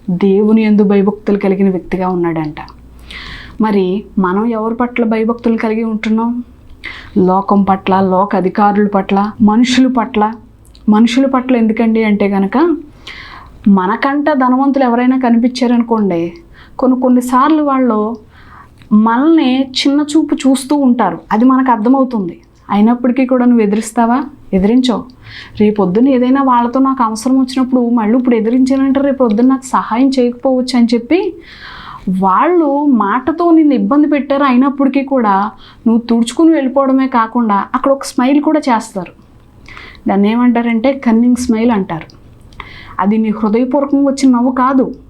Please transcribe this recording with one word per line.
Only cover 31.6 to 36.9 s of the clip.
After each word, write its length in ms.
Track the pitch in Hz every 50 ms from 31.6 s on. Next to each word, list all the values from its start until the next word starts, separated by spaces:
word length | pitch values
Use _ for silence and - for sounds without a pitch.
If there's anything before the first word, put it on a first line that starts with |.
| - - - - - - - - - 202 185 185
వాళ్ళు 640 | 190 190 185 208 262 330 359 339 311 277 277 285 302
మాటతో 640 | 294 254 214 208 196 220 262 262 320 294 330 349 339
నిన్ను 220 | 330 320 311 294 254
ఇబ్బంది 340 | 214 196 202 285 294 302
పెట్టారు. 360 | 294 302 277 - - 277 277 277
అయినప్పటికీ 600 | 269 247 247 269 285 277 277 277 277 277 277 269
కూడా 480 | 277 269 254 226 208 190 190 208 226 - - - - - - -
నువ్వు 140 | 226 226 226
తుడుచుకుని 500 | 233 - 226 233 233 233 - - 330 320
వెళ్ళిపోవడమే 560 | 320 294 269 254 254 277 269 262